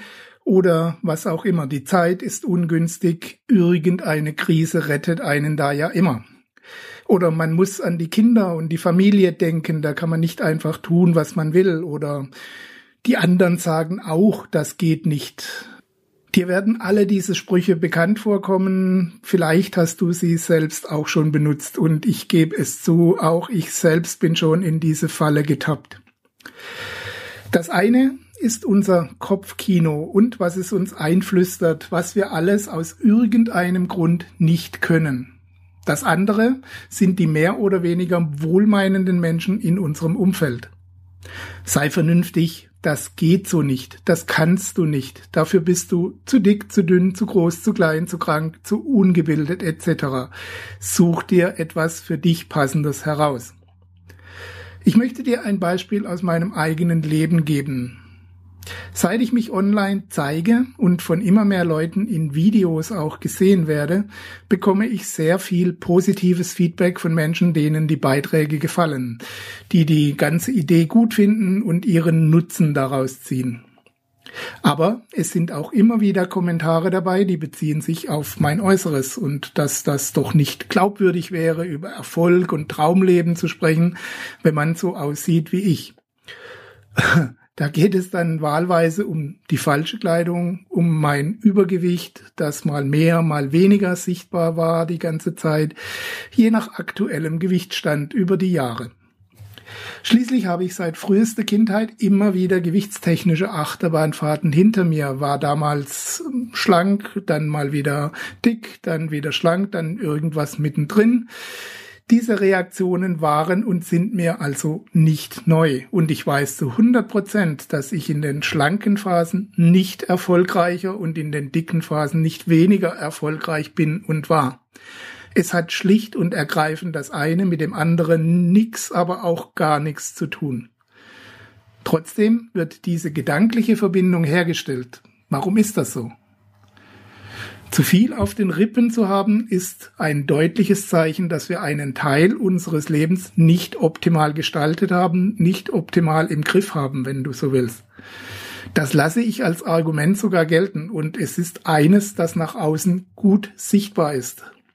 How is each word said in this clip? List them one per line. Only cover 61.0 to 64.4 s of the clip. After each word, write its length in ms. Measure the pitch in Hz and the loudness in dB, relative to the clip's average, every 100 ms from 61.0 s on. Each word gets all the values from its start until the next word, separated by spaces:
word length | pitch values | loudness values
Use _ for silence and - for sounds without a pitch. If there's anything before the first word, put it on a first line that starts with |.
| - 170 | 0 0
immer 240 | 202 208 | 4 4
mehr 200 | 202 190 | 4 2
Leuten 440 | 170 156 165 190 226 | 0 0 -2 -2 -2
in 260 | 165 156 | -2 -2
Videos 560 | 147 190 208 180 160 160 | 2 4 4 2 0 -4
auch 300 | 202 151 - | -6 -6 -6
gesehen 480 | 139 - 190 196 156 | -8 2 4 4 2
werde, 400 | 151 147 185 202 - - - | 0 0 -2 -2 -10 -18 -20